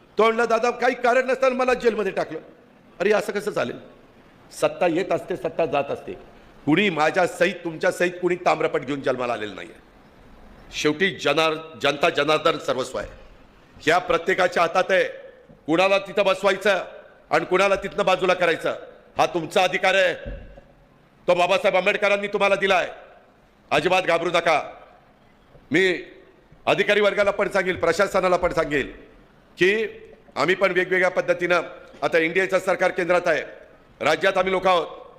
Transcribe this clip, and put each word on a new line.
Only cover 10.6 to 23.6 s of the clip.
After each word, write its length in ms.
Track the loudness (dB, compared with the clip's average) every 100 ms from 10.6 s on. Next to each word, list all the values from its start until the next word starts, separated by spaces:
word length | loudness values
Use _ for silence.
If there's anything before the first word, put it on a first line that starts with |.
| -14
शेवटी 420 | -2 -2 2 0 0
जनार-, 640 | 0 2 2 -2 -10 -4
जनता 280 | -2 2 0
जनार्दन 480 | 2 0 2 2 -2
सर्वस्व 400 | -2 -4 -4 -6
आहे, 100 | -10 -14 -20 -20 -20 -20 -20 -4
ह्या 160 | 2 2
प्रत्येकाच्या 640 | 2 -2 0 0 2 2
हातात 200 | 0 0 2
आहे. 140 | 2 0 -6 -18 -20 -20 -12 -2
कुणाला 300 | 2 4 2
तिथं 280 | 0 0 0
बसवायचं 600 | 2 0 2 2 0 -2 -14 -20 -20 -2
आणि 160 | -2 2
कुणाला 300 | 2 2 0
तिथनं 300 | -4 -2 0
बाजूला 280 | 2 2
करायचं, 420 | 2 2 0 -2 -6 -10 -20 -8 0
हा 80 | 0
तुमचा 380 | 0 -2 2
अधिकार 300 | 2 2 2
आहे, 360 | 2 2 -2 -10 -14 -16 -20 -20 -20 _ _ _ _ 0
तो 80 | 2
बाबासाहेब 400 | 2 2 2 2
आंबेडकरांनी 520 | 0 0 0 0 -2
तुम्हाला 280 | 0 2 2
दिला 200 | 2 2
आहे. 160 | 0 -8 -20 -20 -20 _ _ _